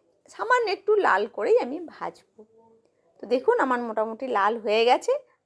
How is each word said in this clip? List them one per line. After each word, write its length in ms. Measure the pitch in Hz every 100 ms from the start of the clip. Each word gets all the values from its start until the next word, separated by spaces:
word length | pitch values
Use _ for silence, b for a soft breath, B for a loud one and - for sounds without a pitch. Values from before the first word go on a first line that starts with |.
| _ _ _
সামান্য 320 | - 440 494 440 403
একটু 160 | - 415 359
লাল 160 | 190 208 -
করেই 200 | 220 466
আমি 120 | 240 311 311
ভাজবো। 460 | - 170 - _ - 214 220 _ _ _ _ _ _
তো 40 | 214
দেখুন 240 | 240 - 480
আমার 160 | 269 240 240
মোটামুটি 380 | 226 220 220 262 220
লাল 180 | 202 233
হয়ে 180 | 208 214 233
গেছে, 240 | 277 - 571 - b